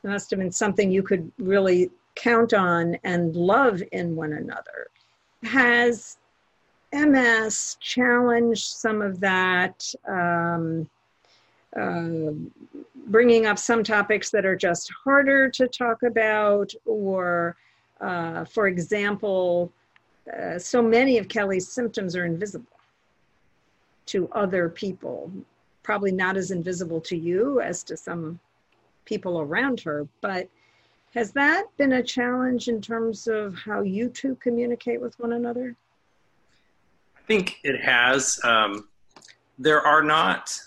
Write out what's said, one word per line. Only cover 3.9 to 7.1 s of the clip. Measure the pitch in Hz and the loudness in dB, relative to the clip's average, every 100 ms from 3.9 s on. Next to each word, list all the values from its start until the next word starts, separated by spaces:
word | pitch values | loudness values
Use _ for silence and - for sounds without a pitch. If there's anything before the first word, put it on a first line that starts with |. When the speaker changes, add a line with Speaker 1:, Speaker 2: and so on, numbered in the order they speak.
Speaker 1:
in | 185 175 160 | -6 -4 -4
one | 156 | -6
another. | 151 - - - - - _ _ _ _ _ | -6 -8 -12 -14 -16 -16 _ _ _ _ _
Has | 226 254 240 240 240 233 - - _ _ _ _ _ _ _ | -2 2 4 4 2 0 -8 -20 _ _ _ _ _ _ _
M | 285 302 | 0 4